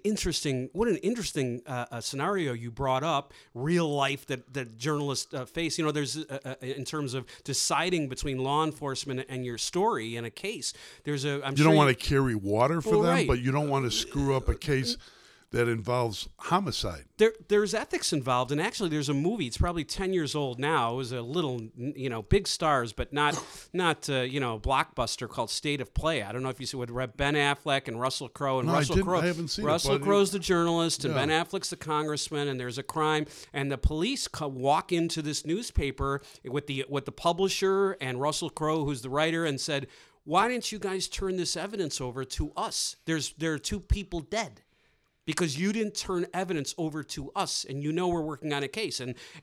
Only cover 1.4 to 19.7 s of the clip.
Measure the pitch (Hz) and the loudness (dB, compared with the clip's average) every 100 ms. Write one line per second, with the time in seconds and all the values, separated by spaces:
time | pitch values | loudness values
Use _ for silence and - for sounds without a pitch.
1.4 | 127 120 - 123 120 117 - 139 170 196 | -2 -2 -6 -6 -6 -6 -6 -2 -2 0
2.4 | 143 117 117 113 135 131 160 147 - - | -2 -4 -6 -2 0 2 2 0 -2 -12
3.4 | - 117 147 175 160 143 139 139 - 131 | -14 -4 2 4 4 2 2 0 -4 -6
4.4 | 135 135 120 113 143 147 143 127 - 143 | -6 -8 -8 -4 -2 0 0 -2 -4 -8
5.4 | 123 170 165 - 156 147 135 147 156 135 | -6 -4 -2 0 0 2 -2 -4 -8 -8
6.4 | 127 131 131 135 123 156 135 131 120 - | -8 -8 -6 -6 -6 -4 -4 -4 -8 -10
7.4 | - 131 - 151 175 175 139 127 147 131 | -4 -2 2 2 2 0 0 -4 -4 -2
8.4 | 131 147 156 151 143 131 143 127 131 127 | 2 2 2 -2 -4 -4 -4 -6 -4 -6
9.4 | 123 113 - 175 220 156 113 117 117 - | -6 -4 -2 2 2 0 -2 -6 -6 -8
10.4 | 196 226 - - - - 147 143 147 143 | -8 -6 -6 -8 -14 -10 -4 -2 -2 -2
11.4 | 135 139 160 156 143 123 - 139 131 107 | 0 6 8 8 8 4 2 4 4 2
12.4 | 98 107 131 165 - - 170 170 139 123 | 2 4 4 2 4 4 6 4 4 2
13.4 | 127 143 147 139 123 - - 143 139 131 | 2 0 2 0 0 -2 -2 0 2 2
14.4 | - - - 135 120 240 - - - - | 2 0 0 0 0 -4 -10 -20 -20 -20
15.4 | _ 117 120 113 104 123 117 98 - - | _ 2 2 2 0 0 0 -2 -10 -10
16.4 | - 180 175 - 104 78 - - 220 220 | 0 2 2 -2 -4 -6 -6 4 4 4
17.4 | - 208 208 214 294 349 - 151 127 123 | 2 2 2 0 -2 -4 0 0 2 2
18.4 | 123 147 208 - 180 151 139 139 170 226 | 2 0 -2 -2 0 0 0 2 0 0
19.4 | 123 - 175 | -2 0 0